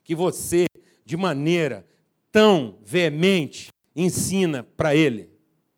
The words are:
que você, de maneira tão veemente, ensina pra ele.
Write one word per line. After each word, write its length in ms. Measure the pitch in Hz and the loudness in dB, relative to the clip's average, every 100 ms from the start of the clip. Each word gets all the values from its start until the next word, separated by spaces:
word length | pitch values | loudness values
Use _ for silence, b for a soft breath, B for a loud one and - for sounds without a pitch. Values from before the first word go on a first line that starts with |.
que 120 | - | -8
você, 520 | 156 180 - - 170 175 - b b | -2 -2 -2 -2 0 0 -2 b b
de 120 | - 165 | -10 -4
maneira 720 | 190 139 151 175 151 104 - _ _ _ _ | -2 -2 0 0 0 -4 -12 _ _ _ _
tão 460 | 214 214 185 120 - | 2 4 2 -4 -10
veemente, 880 | 98 156 170 147 185 196 135 - - _ _ | -6 -2 0 2 2 2 -2 -10 -20 _ _
ensina 680 | - 180 - 135 190 180 139 | -2 -2 -2 -2 0 0 -2
pra 320 | 113 - 160 | -8 -4 2
ele. 360 | 147 156 110 87 _ _ _ _ | 4 2 0 -8 _ _ _ _